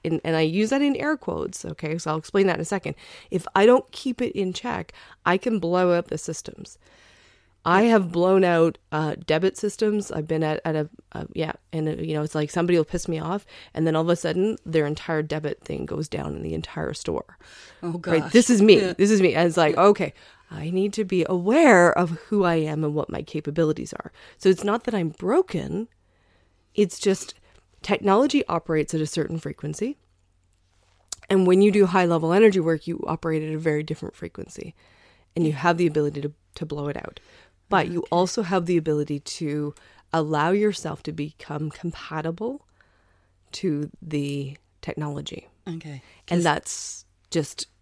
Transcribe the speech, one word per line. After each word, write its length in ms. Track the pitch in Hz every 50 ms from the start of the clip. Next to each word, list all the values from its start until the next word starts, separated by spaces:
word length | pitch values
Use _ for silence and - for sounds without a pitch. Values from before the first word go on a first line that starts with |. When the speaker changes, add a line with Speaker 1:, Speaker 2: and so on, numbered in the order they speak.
| -
Speaker 1:
and, 160 | 165 165 -
and 140 | - 160 160
I 60 | 160
use 280 | 160 160 165 196 214 220
that 100 | 269 277
in 140 | 294 285 269
air 220 | - - 294 311
quotes, 480 | 262 - - - 80 - - 185 - -
okay, 340 | 170 156 - - 151 165 170
so 140 | - 156
I'll 40 | 156 160
explain 280 | - - - 202 196
that 80 | 190 170
in 60 | -
a 40 | 165
second. 300 | - 202 185 - 180 156 - - - - - - _
If 120 | - 175 - - _
I 100 | 190 202
don't 240 | 233 247 262 - _
keep 320 | - - - 269 240 -
it 80 | 254 - - 196
in 140 | 196 185
check, 400 | 180 - - 147 - - - - - - - - - _ _
I 100 | 180 175
can 220 | 190 - 254 220 202
blow 320 | 175 170 175 180 185 180
up 160 | 175 170 170
the 100 | - -
systems. 640 | 156 - - 160 - - - - - - - - _ _ _ _ _ _ _ _ _ _ _ _ _ _ _ _ _ _
I 180 | 170 175 190
have 300 | 220 233 226 208 190 170
blown 320 | 170 170 175 185 190 190 190
out, 340 | 175 170 165 165 165 - - _ _
uh, 240 | - 151 156 151 - - 170
debit 320 | - 156 156 180 190 - -
systems. 540 | - 208 - - 220 214 208 208 196 -
I've 160 | - 160 151 160
been 160 | 160 160 160
at, 160 | 156 156 - -
at 120 | 165 156
a, 120 | 156 151 - - - _ _
uh, 120 | - - - - -
yeah, 180 | - 160 156 - - _ _
and, 160 | - 160 156 156
uh, 40 | - -
you 140 | - 160 156
know, 80 | 151
it's 140 | 151 156 -
like 140 | 156 151 147
somebody 280 | - 175 170 175 175 170
will 60 | 151
piss 240 | - - 170 - -
me 100 | 170 151
off, 260 | 160 160 185 208 - - - - - - _
and 100 | 160 160
then 100 | 160 156
all 60 | 160
of 60 | 165 170
a 80 | 170
sudden, 400 | 170 - 165 156 180 190 220 220 - _
their 220 | 175 160 160 151
entire 340 | 147 151 - - - 165 156
debit 380 | 156 151 151 156 156 147 - _
thing 220 | _ - - - -
goes 240 | - - - 156 -
down 280 | - - - - 71
in 60 | -
the 120 | - - -
entire 400 | 156 160 - - - - - -
store. 420 | - - - 78 64 - - - _ - - - - - - - _
Speaker 2:
Oh, 180 | - 170 165 175 170
Speaker 1:
Right? 160 | 175 165 160
Speaker 2:
gosh. 100 | 147 139
Speaker 1:
This 160 | 151 240 233 -
is 140 | 247 202
me. 180 | 202 220 190 -
Speaker 2:
Yeah. 120 | 190 180 175
Speaker 1:
This 140 | - 196 202
is 100 | 220 196
me. 140 | 190 175 -
And 140 | 151 170 175
it's 80 | 165
like, 180 | 180 165 151 -
Speaker 2:
Yeah. 80 | 156 180
Speaker 1:
okay, 280 | 202 202 202 185 - - - - - - _ _ _
I 200 | 165 156 151 165
need 220 | 180 185 196 208 202
to 100 | 220 214
be 220 | 185 190 180 160 -
aware 640 | 185 175 175 202 240 320 339 269 220 180 175 175 - -
of 120 | 180 160 170 - - -
who 160 | 214 202 185
I 100 | 175 170
am 300 | 165 156 156 156 151 156
and 100 | 151 147
what 160 | 151 - -
my 120 | - -
capabilities 720 | - - - 151 - 143 151 165 165 156 151 - - -
are. 200 | - - - - _ - - - - _
So 100 | - 190
it's 160 | 190 - 196
not 200 | 202 208 240 -
that 100 | 247 226
I'm 160 | 196 170 156
broken. 760 | 156 _ 180 180 247 349 370 - - 165 135 139 156 196 226 - _ _ _ _ _ _ _ _ _ _ _ _ _ _ _ _ _
It's 240 | - 208 180 - -
just 360 | - 208 196 - - - - _ _ _ _ _ _ _ _ _
technology 640 | - - 208 - - 202 196 220 277 294 - 285 - -
operates 460 | 170 165 _ - 160 156 147 - -
at 60 | 156
a 60 | 156
certain 320 | 151 - 170 - - 165 160
frequency. 600 | - 143 151 - - 147 151 - 208 254 294 _ _ _ _ _ _ _ _ _ _ _ _ _ _ _ _ _ _ _ _ _ _ _ - - - _
And 160 | 196 190 185
when 140 | 180 185 190
you 80 | 202 214
do 160 | 190 208 202
high-level 460 | 175 175 190 180 170 170 160 160 160
energy 260 | 175 202 226 214 190 190
work, 260 | 156 165 165 151 -
you 180 | 170 170 - -
operate 360 | - 165 - - 165 160 156
at 120 | 156 156 156
a 40 | 156
very 240 | 165 160 151 151
different 340 | 156 - 156 - - - _
frequency. 580 | - - 85 _ - - - - - - 170 _ _ _ _ _ _ _ _ _ _ _ _ _
And 100 | 175 170
you 60 | 156
have 240 | 151 131 147 175 170
the 100 | 170 180
ability 340 | 165 147 151 147 147 151 147
to, 100 | 143 147 147 _ _ _ -
to 80 | - 165
blow 220 | 156 147 147 143 147
it 80 | 143
out. 240 | - - - - - _ _ _ - _ _ _ _ _ _
But 200 | - 180 - -
you 100 | 175 170
Speaker 2:
Okay. 80 | - -
Speaker 1:
also 320 | 165 175 185 180 - 240
have 220 | 208 170 196 185 170
the 120 | 170 180 165
ability 420 | 156 160 151 147 147 147 147 143
to 540 | _ - - - 165 147 147 151 147 147 - - _ - _ _ _ _
allow 400 | - 165 156 151 156 147 151 170
yourself 500 | 190 202 214 214 190 - - 160 151 -
to 100 | - 156
become 560 | 156 160 147 151 _ _ - - 151 147 156 151
compatible 960 | - - - 170 - - - - 156 160 151 165 170 170 214 240 277 294 _ _ _ _ _ _ _ _ _ _ _ _ _ _ _ _ _ _
to 380 | - - - 185 151 143 147 - - _
the 560 | - 160 156 143 143 143 143 143 139 135 143 - _ _ _ _
technology. 680 | - - - - 151 147 143 143 143 - - - - _ _ _ _ 190
Speaker 2:
Okay. 320 | 165 165 160 151 143 131 _ _ _ _ _ -
Speaker 1:
And 100 | 170 175
Speaker 2:
'Cause 60 | 170
Speaker 1:
that's 600 | 160 139 139 _ - - - - - - - _ _ _ _ _ _
just 360 | - 165 143 - - - - _ _ _